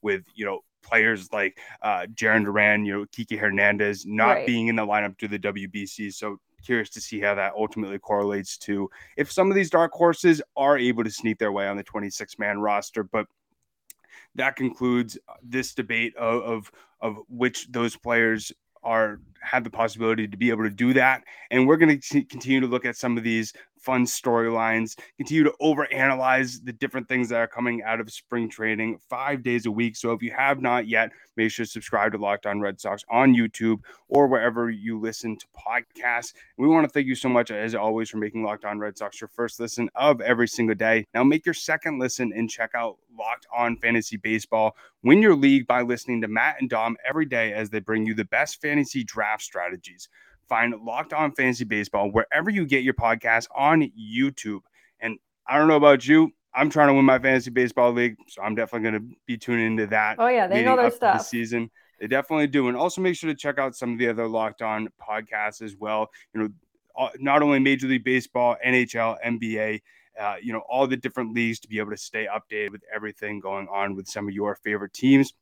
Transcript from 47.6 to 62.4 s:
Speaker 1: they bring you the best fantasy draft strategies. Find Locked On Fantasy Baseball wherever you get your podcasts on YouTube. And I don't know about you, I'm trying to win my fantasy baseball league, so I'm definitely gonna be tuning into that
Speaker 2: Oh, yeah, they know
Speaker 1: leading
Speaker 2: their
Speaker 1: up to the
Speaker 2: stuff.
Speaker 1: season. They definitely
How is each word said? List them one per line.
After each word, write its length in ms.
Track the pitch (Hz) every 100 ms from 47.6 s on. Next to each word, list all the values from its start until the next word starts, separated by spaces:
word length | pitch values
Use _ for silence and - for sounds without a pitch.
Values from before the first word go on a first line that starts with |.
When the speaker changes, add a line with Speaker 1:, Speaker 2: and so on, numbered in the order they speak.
| 107
Speaker 1:
they 80 | 110
bring 280 | 98 110 110
you 80 |
the 100 | 107
best 360 | 104 117 - -
fantasy 440 | 151 147 135 139
draft 380 | 110 113 107 107
strategies. 680 | - 95 87 90 - 90 - _ _ _ _
Find 260 | 117 117 110
Locked 300 | 113 120 -
On 180 | 156 151
Fantasy 320 | 139 131 120
Baseball 460 | 113 107 104 104 101
wherever 380 | 107 113 151 180
you 160 | 208
get 180 | 151 135
your 120 | 127
podcasts 540 | 127 117 113 117 113 -
on 280 | - 139 160 139 104
YouTube. 600 | 107 117 139 135 107 101 _ _ _ _
And 200 | 113 110 _ _ -
I 120 | 139
don't 100 | 156
know 80 | 156
about 300 | 147 139 120
you, 260 | 156 160 _ _
I'm 160 | 127 151
trying 180 | 151 143
to 60 |
win 100 | 139
my 140 | 135 131
fantasy 320 | 131 131 127
baseball 420 | 123 123 113 123
league, 240 | 120 120 107 -
so 120 | -
I'm 140 | 101
definitely 360 | 110 113 120 110
gonna 140 | 107 117 - -
be 100 | 117
tuning 300 | - 117 113
into 200 | 110 107
that 280 | 107 107 110
Speaker 2:
Oh, 100 | 233
yeah, 180 | 247 190
they 160 | 202
know 80 | 247
Speaker 1:
leading 60 | 262
Speaker 2:
their 100 | 240
Speaker 1:
up 60 |
to 40 | 240
the 180 | 226 170
Speaker 2:
stuff. 80 | -
Speaker 1:
season. 440 | 120 113 117 117 _ _ _
They 60 | 107
definitely 400 | 131 143 156